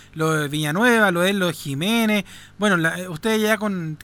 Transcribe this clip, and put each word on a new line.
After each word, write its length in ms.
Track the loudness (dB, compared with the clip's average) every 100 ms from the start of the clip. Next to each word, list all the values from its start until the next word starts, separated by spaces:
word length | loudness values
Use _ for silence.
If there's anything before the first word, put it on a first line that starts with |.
| -16
lo 180 | -2 0
de 160 | 0 -2
Villanueva, 600 | -2 -2 2 4 4 4
lo 120 | 2
de, 100 | 2
lo 140 | 2 -2
de 60 |
Jiménez, 680 | -2 -6 -4 0 0 2 0 -4 -14 -20 -2
bueno, 180 | 0 2
la, 240 | 0 -2
eh, 80 | -8
ustedes 340 | -6 -2 0
ya 160 | 0 0
con, 400 | -2 -4 -6 -8